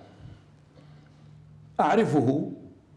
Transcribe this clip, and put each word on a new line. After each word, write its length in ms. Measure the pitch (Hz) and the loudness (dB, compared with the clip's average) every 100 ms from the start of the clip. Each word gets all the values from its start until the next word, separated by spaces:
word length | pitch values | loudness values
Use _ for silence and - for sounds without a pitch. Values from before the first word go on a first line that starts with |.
| - - - - - - - - - - - - - - - - - - | -20 -20 -20 -20 -20 -20 -20 -20 -20 -20 -20 -20 -20 -20 -20 -20 -10 0
أعرفه 720 | 156 208 165 113 117 147 - - - - _ | 2 2 2 2 2 0 -4 -10 -18 -20 _